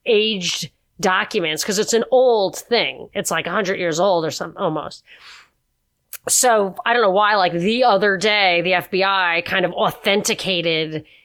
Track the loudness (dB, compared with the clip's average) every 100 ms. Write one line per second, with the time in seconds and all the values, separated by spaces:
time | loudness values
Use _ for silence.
0 | 0 2 2 -2 -4 -6 -10 _ _ -4
1 | 0 0 -2 -2 -2 -4 -4 -2 0 -2
2 | 2 4 4 4 0 -4 -2 -2 -2 -6
3 | -10 -8 -4 -4 -2 -4 -2 -2 -2 0
4 | 2 2 0 -6 -10 -6 -4 -4 -6 -12
5 | _ -20 -20 -20 -20 _ _ _ _ _
6 | _ -14 -4 0 4 2 0 -4 -2 2
7 | 2 4 2 2 2 0 0 2 4 4
8 | 2 2 0 2 2 2 2 0 0 0
9 | 0 2 0 -2 -2 -2 -2 0 -2 -2
10 | -2 0 0 -4 -4 -2 -2 -2 -4 -8
11 | -12 -20